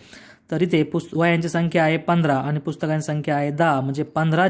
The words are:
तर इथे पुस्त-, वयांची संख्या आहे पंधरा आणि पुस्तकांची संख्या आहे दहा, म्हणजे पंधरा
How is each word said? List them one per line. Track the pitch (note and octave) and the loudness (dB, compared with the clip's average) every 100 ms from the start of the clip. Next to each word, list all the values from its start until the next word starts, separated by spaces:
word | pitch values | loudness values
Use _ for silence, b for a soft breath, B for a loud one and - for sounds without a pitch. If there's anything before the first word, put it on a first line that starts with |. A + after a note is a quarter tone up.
| B B B B _ | B B B B _
तर | D#3+ | -2
इथे | F3 E3 | 0 0
पुस्त-, | D#3 E3+ - D#3 | 0 -4 -4 0
वयांची | E3+ E3+ E3 | 2 2 0
संख्या | E3+ E3+ F3 | -2 0 2
आहे | D#3 D#3+ | 2 0
पंधरा | E3 E3+ D#3 C3+ | 0 2 2 0
आणि | C#3 D3+ | -2 -4
पुस्तकांची | D#3+ D3+ D#3 D#3 D#3 | -4 -6 -4 -4 -2
संख्या | D3+ D3 C#3+ | -4 -2 -2
आहे | D3 | -2
दहा, | D3 E3 C#3 | 0 2 2
म्हणजे | C3+ C#3 | 0 -4
पंधरा | D3 D#3 D#3+ D#3+ F#3 | -4 -2 0 2 2